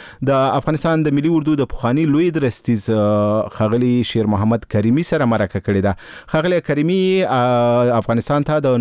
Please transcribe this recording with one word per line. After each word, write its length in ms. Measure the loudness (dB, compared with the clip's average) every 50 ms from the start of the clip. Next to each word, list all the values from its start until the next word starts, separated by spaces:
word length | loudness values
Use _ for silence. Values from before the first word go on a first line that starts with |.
| -20 -20 -14 -6 -2
د 60 | 0
افغانستان 720 | 0 2 2 0 0 -2 -2 -2 -2 -2 0 0 0 0 0
د 100 | 0 0
ملي 180 | 0 0 0 0
اردو 200 | 0 0 0 0
د 140 | 0 -2 -2 -4
پخواني 300 | -4 -2 -2 0 0 0
لوی 260 | 2 2 2 0 0
درستیز، 580 | 0 0 -2 -2 -2 -4 -2 -2 -2 0 0 0
آه، 580 | 0 2 2 2 2 2 2 2 0 0 -2
ښاغلي 560 | -4 -4 -2 -2 0 0 0 0 0 0 0 0
شیر 240 | -2 -2 -2 0
محمد 380 | 0 0 0 0 0 0 -2 -2 -4 -2
کریمي 280 | 0 2 2 2 0 0
سره 220 | 0 0 0 0
مرکه 340 | 0 0 0 -2 -2 -4 -4
کړې 220 | -2 -2 0 0 0
ده. 80 | 0 -2 -4 -10 -18 -20 -20 -8 -4
ښاغلی 300 | -2 0 0 0 0 0
کریمي، 400 | 0 -2 -2 0 0 0 0 0 2 2 2 0 0 0
آه، 680 | 0 2 2 2 2 2 2 4 4 4 2 2 2 0
افغانستان 420 | 0 0 -2 0 0 0 0 0 0
ته 160 | 0 0 0
د 180 | 0 2 2 2